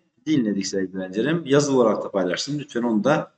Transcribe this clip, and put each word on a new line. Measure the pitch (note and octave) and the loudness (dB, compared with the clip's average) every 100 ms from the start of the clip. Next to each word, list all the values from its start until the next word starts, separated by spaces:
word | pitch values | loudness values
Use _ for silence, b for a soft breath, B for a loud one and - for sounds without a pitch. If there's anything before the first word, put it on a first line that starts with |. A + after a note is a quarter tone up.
| _ _ - | _ _ -2
dinledik | D3 G#2+ G2 F#2 | 0 2 0 -2
sevgili | G2 F#2 F#2+ | -4 -4 -6
öğrencilerim. | F#2 F#2+ C3 E3+ C3 | -6 -2 0 0 2
Yazılı | C#3+ C#3+ C3 | 2 4 4
olarak | A2+ F#2+ | 4 2
da | G2+ | -2
paylaştım. | G2 F2+ E2 - D3 | -2 -2 -2 -4 -6
Lütfen | - A#2+ | -6 -4
onu | A#2+ G#2+ | 0 0
da | A#2+ D#3+ - | 2 0 -2